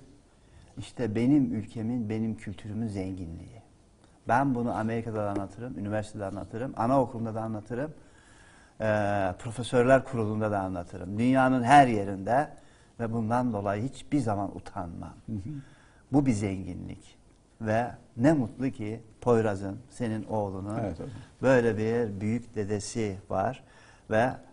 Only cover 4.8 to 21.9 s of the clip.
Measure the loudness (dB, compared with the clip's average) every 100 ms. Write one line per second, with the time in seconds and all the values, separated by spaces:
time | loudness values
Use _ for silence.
4.8 | -2 -2 -4 -4 -2 -4 -6 -8 -10 -8
5.8 | -4 -4 -4 -6 -8 -8 -10 -8 -8 -2
6.8 | 2 4 2 -2 -6 -6 -6 -6 -6 -6
7.8 | -6 -10 -20 -20 -20 -20 -20 -20 -20 -4
8.8 | 0 2 2 2 0 -2 -8 -8 0 4
9.8 | 6 6 4 -2 -2 0 0 0 -2 -4
10.8 | -8 -10 -8 0 4 6 6 4 8 10
11.8 | 10 6 0 -4 0 0 0 -6 -20 -20
12.8 | -20 -8 -4 -2 0 0 0 0 0 -2
13.8 | -2 -6 -2 0 0 0 -2 -8 -12 -10
14.8 | -8 -10 -12 -14 -8 -8 -6 -10 -12 -20
15.8 | -20 -20 0 2 4 2 0 -2 -6 -8
16.8 | -10 -14 -18 -20 -20 _ _ -8 0 0
17.8 | 0 -6 -14 2 4 4 2 -2 -4 -4
18.8 | -8 -8 -12 -4 4 4 4 0 -4 -8
19.8 | -12 -6 -4 -4 -4 -2 -2 -4 -6 -4
20.8 | -4 -6 -10 -12 -16 -2 4 6 4 2
21.8 | 0